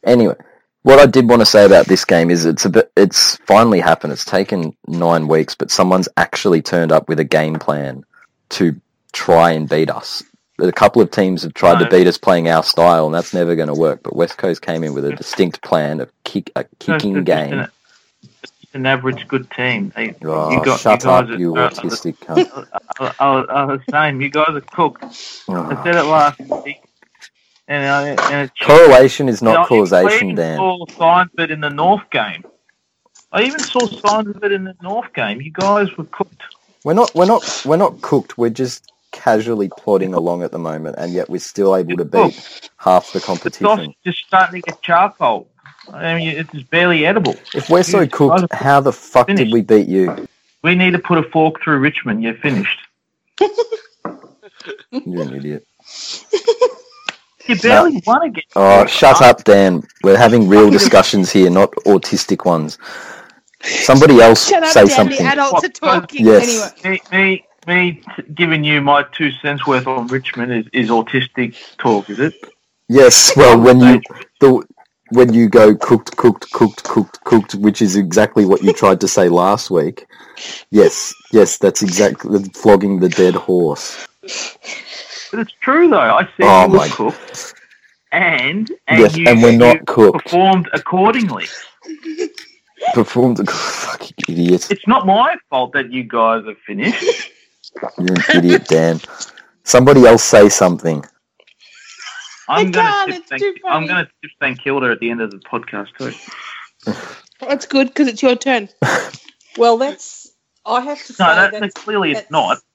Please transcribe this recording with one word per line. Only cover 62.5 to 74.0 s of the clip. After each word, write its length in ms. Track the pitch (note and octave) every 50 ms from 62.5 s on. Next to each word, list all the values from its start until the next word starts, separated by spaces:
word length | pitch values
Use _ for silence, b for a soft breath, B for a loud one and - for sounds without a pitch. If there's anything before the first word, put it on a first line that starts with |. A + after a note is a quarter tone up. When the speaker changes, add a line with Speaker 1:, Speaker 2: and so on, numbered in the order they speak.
| - D#2+ D#2 D#2 - B B B B B B B B B B B B B B _ _ _
Speaker 1:
Somebody 580 | - - - - - - C3 C3+ D3 D#3 C#3 A#2
else 280 | A2+ A2+ A2+ - - -
Speaker 3:
Shut 140 | G4+ E4+
up, 80 | D#4+ -
Speaker 1:
say 160 | - A#2 G2+
Speaker 3:
Dan. 20 | G2+ -
Speaker 1:
something. 200 | B3+ - - C#4 C4+
Speaker 3:
The 60 | C4 -
adults 200 | C#4 C#4+ C#4+ C#4 - D#4+ -
are 40 | F#4
Speaker 2:
What? 60 | _
Speaker 3:
talking. 520 | - D#4 C#4+ - F3+ E3+ - - - A3
Speaker 1:
Yes. 460 | A3 A3 G3+ A#3 A#3+ A#3 A3 G#3 F3+ _ _ -
Speaker 3:
Anyway. 160 | F#3+ F#3+ F3+ - -
Speaker 2:
Me, 60 | F#3 F#3+
me, 280 | F#3+ F#3+ F#3+ F3+ _ _ _ _ _
me 360 | E3+ F3 F3+ F3+ F3+ E3 - _ - -
t-, 60 | - - - D3+
giving 280 | D#3+ F3 E3 D#3+ D#3
you 180 | D3 D3+ D3+ D3
my 220 | C#3 C#3+ C#3+ C#3+ C#3+ -
two 200 | - - D#3+ C#3+
cents 340 | B2+ B2+ - D3 C#3+ C#3+ -
worth 200 | C#3 C3+ B2+ B2 C3
on 180 | C3 B2+ A#2
Richmond 460 | B2 B2+ C3+ C3 - - A#2+ A#2 B2
is, 140 | B2 A2+ A2 -
is 180 | - B2+ A#2 G#2+
autistic 640 | A#2 A#2 A2+ - - C3 B2+ B2+ _ - B2 A2+ - - - - _ -
talk, 320 | - B2 G#2+ G2+ G2 -
is 100 | G2+ A2
it? 140 | C#3 D#3+ D#3 _ - - _ _ _ _ _ _ _ -
Speaker 1:
Yes, 480 | A#2 C3+ C3+ B2 - - - - -
well, 220 | C#3 C#3+ B2 A#2 A#2
when 220 | A#2 B2+ B2 B2+
you, 60 | B2
Speaker 2:
Thank 420 | B2 B2 A2+